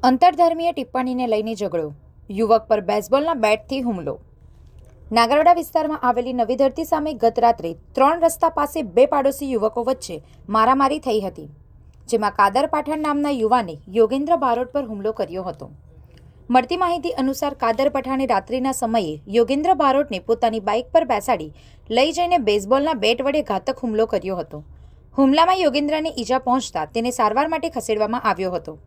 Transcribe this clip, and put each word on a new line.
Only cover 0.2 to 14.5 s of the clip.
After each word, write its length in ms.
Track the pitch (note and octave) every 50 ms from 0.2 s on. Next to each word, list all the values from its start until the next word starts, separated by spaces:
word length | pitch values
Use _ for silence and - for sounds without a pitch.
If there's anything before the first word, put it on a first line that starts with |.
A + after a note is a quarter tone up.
| - F4+ F4 C#4+ F4 E4+ E4 D#4+ E4 E4+ E4+
ટિપ્પણીને 540 | - B3+ A#3+ - C4 B3+ B3+ B3+ B3 B3+
લઈને 280 | A#3+ A3 G#3+ G#3+ A3 A3+
ઝઘડો, 400 | F#3+ G#3 F#3+ D3+ E3+ D#3+ D3+ D3 - - - - - - -
યુવક 360 | G3+ F#3+ A3+ G#3 A#3 A3 A3
પર 140 | - A3+ G#3
બેઝબોલના 540 | G3 E3+ G#3 G#3 G#3 - A#3 C#4 D4 E4 E4
બેટથી 460 | C4+ A3 G#3+ G#3+ D#4+ - - C4+ C4+
હુમલો. 400 | B3+ A#3+ A3 F3+ D#3+ C#3 - - - - - _ - - - - - - - - - - - - - - G#3+
નાગરવાડા 400 | A#3 A#3 A3+ C#4+ D4 D#4 F4 F4
વિસ્તારમાં 460 | E4+ E4 - - E4 D#4 D#4 D#4 -
આવેલી 340 | - B3 A#3+ A#3 B3 B3+ B3+
નવી 240 | B3 A#3 G#3 B3+
ધરતી 280 | A3 C#4 C4+ C4 - D#4+
સામે 280 | D4+ - D#4 D4 D#4 D#4
ગત 260 | A#3 - A3+ A3+ -
રાત્રે 360 | A#3+ A#3 A#3 - - E3+ E3
ત્રણ 460 | - - - - - C4 C#4 D#4+ E4+
રસ્તા 280 | E4 E4 E4 - - E4
પાસે 340 | E4 - D4 C#4+ - E4 C#4+
બે 240 | G3+ E3+ A3 B3+
પાડોશી 440 | D4 - C#4+ C4+ C#4 C4+ - D4 C4+
યુવકો 340 | C4 A3 G3 - - - A#3+
વચ્ચે 380 | B3+ C4 B3+ - - F3 D3+ - - - - - -
મારામારી 500 | G3+ A3 A3 A#3+ C4 C4+ C#4 C4+ D4 D4+
થઈ 220 | - B3+ A3 A3
હતી, 280 | G3 F#3+ - - D#3 D3 - - - _ - - - - - - - -
જેમાં 220 | - A3+ G#3+ G3+
કાદર 360 | G3+ - G3+ G3 G3 B3 C#4+
પઠાણ 320 | D4+ - D4+ C#4+ D4 D#4 D4+
નામના 320 | D4+ D4+ D4 C#4+ D4 D4
યુવાને 480 | C#4+ B3+ A3 A3 A#3 B3+ A3+ F3 D#3+ D3 - -
યોગેન્દ્ર 480 | F#3 A3 A3+ G#3+ A#3 C4+ C#4+ D4 E4+
બારોટ 360 | E4 C#4+ B3+